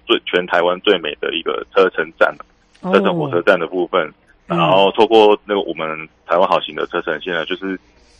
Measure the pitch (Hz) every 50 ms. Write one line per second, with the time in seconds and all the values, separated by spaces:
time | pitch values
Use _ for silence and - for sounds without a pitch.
0 | _ - 113 - - - 90 90 90 85 95 87 85 87 90 92 - 104 98 85
1 | 80 73 - - 71 67 73 82 78 78 64 57 - - - 98 95 92 - 85
2 | 80 80 - - - 76 76 - - _ _ _ _ _ _ _ 185 180 196 202
3 | 196 196 175 165 151 139 85 85 - 101 95 87 82 78 90 90 85 - 98 90
4 | 80 76 - _ _ _ _ _ _ - 82 85 82 87 92 98 98 95 - 120
5 | 110 107 113 110 107 104 104 - _ 101 104 98 82 85 80 80 80 80 78 78
6 | 80 - _ _ _ - 82 87 95 90 87 78 - - 76 78 78 - - 85
7 | - 87 78 73 - 92 87 80 78 82 92 87 95 95 92 - _ _ _ _
8 | _ _ _